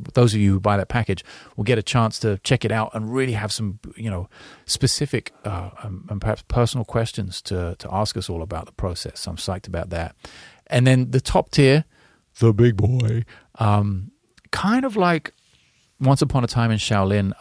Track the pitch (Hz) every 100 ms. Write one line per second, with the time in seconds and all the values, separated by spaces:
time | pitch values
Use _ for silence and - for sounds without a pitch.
0 | - 123 120 107 101 98 104 101 - 120
1 | 110 95 - - - - 107 117 - 123
2 | 113 - 110 98 - 131 110 110 110 113
3 | 107 127 131 107 107 - 104 101 - -
4 | 113 92 95 - - - - - 127 -
5 | 147 117 - _ 104 90 92 - 107 92
6 | - 101 107 107 - 123 120 127 107 117
7 | 113 - 92 - - 92 87 92 - 95
8 | 107 - - 82 82 82 - - 92 -
9 | - - 95 85 - 87 - 87 87 85
10 | 82 _ - - - _ - 123 131 127
11 | 127 131 - 185 - - 135 147 - _
12 | _ _ _ - 117 104 120 101 120 127
13 | 113 113 - - _ - 107 104 104 92
14 | 95 _ _ _ - - 202 254 262 208
15 | 180 160 - _ _ _ _ _ _ -
16 | 131 135 147 135 120 123 117 107 - 101
17 | 95 104 98 -